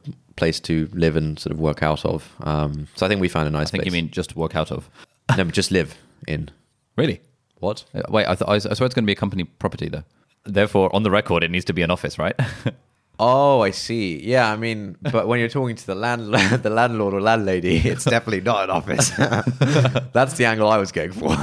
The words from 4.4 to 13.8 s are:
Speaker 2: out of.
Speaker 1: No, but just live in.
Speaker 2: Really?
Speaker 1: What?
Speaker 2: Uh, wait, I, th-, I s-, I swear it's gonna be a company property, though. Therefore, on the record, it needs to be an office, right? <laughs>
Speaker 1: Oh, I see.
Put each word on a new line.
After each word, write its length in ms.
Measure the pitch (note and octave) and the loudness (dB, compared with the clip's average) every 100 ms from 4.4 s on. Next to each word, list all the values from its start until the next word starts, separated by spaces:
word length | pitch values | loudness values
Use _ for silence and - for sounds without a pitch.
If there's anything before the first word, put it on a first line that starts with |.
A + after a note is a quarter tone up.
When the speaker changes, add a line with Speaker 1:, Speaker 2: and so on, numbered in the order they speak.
| D#2+ D#2+ | -4 -2
Speaker 2:
out 160 | D#2 | -4
of. 160 | D#2 - - - _ - B2+ | -6 -12 -20 -20 _ -2 0
Speaker 1:
No, 80 | F2+ | 0
but 80 | |
just 180 | D#2+ F#2+ | -2 0
live 240 | F#2+ D2+ - _ _ - | 0 0 -6 _ _ -8
in. 220 | D2+ D#2 - _ _ _ - | -6 -6 -14 _ _ _ -2
Speaker 2:
Really? 240 | C#3+ G2 _ _ _ _ | -2 -2 _ _ _ _
Speaker 1:
What? 260 | F2+ A2 - - | -6 -6 -10 -10
Speaker 2:
Uh, 60 | - | -2
wait, 180 | G#2+ G2+ | 0 2
I, 80 | F#2 | 0
th-, 120 | - | 0
I 80 | G#2 | 0
s-, 80 | G#2 | 0
I 80 | |
swear 140 | G#2 B2+ | -2 0
it's 60 | |
gonna 140 | B2 G#2+ | 2 0
be 60 | |
a 20 | G2 | 0
company 300 | G#2 F#2+ E2+ | -2 -2 -6
property, 420 | _ F#2+ - D#2 | _ -6 -4 -8
though. 160 | D2+ - _ _ _ | -8 -12 _ _ _
Therefore, 500 | - G2 G#2 G2+ F#2+ | -4 0 2 4 4
on 100 | G2 | 4
the 80 | G#2+ | 4
record, 340 | G2+ G#2+ E2+ E2 | 2 2 2 2
it 40 | |
needs 140 | F2 | 0
to 100 | F2 | -2
be 80 | F2 | 0
an 100 | E2+ | 0
office, 280 | F2+ - - | 0 -2 -4
right? 160 | E2 - B2 - - | -4 -2 -4 -4 -8
<laughs> 100 | - _ _ _ _ | -8 _ _ _ _
Speaker 1:
Oh, 420 | A2+ C3 C#3+ C3+ | 2 4 4 4
I 100 | G2+ | 2
see. 480 | F#2+ | 0